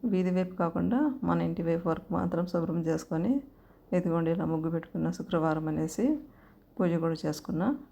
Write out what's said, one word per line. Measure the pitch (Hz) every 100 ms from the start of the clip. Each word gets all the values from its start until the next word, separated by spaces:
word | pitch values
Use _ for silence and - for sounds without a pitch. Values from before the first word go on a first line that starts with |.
| 247
వీధి | 190 185
వైపు | 180 180 -
కాకుండా | 170 175 175 240 302 254
మన | 175 170
ఇంటి | 165 165
వైపు | 165 165 170
వరకు | 160 -
మాత్రం | 170 175 170 180
శుభ్రం | 175 165 165 160
చేసుకొని, | 160 - 160 190 277 - - - - -
ఇదిగోండి | 180 180 165 165
ఇలా | 165 160
ముగ్గు | 160 160
పెట్టుకున్న | 165 165 - 160
శుక్రవారం | 175 - 175 160 156 156
అనేసి | 151 160 - 247 302 - - - - -
పూజ | - 180 165
కూడా | 165 160
చేసుకున్నా. | 151 151 - 160 202 294 -